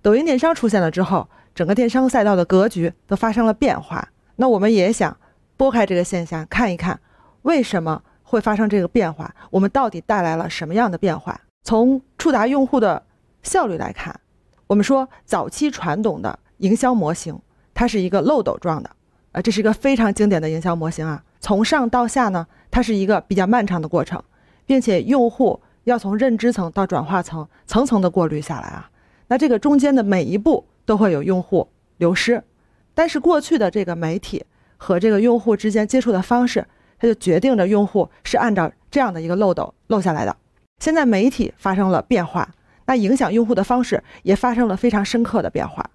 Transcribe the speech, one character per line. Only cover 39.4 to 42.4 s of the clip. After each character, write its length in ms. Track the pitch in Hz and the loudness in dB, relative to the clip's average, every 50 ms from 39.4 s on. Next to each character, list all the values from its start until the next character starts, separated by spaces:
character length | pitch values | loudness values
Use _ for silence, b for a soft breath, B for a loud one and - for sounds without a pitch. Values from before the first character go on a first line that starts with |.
| 214 190 170 | 2 2 0
斗 200 | - - - - _ _ | 0 -4 -8 -12 _ _
漏 140 | - 220 202 | -2 -2 0
下 120 | 175 185 156 | 0 0 -2
来 120 | 147 - | -2 -4
的。 100 | 101 - - _ _ _ _ _ _ _ _ | -4 -6 -8 _ _ _ _ _ _ _ _
现 140 | - 320 311 | -4 0 0
在 120 | 330 285 | 2 2
媒 240 | 240 208 190 214 269 | 2 4 4 2 2
体 240 | - - - - - | 0 -2 -4 -6 -6
发 180 | _ - 196 185 | _ -4 -2 0
生 140 | 196 196 190 | 0 0 2
了 120 | 180 127 | 0 0
变 240 | - - 247 196 170 | 0 0 0 -2 -2
化， 240 | 147 - 175 | -2 -4 -6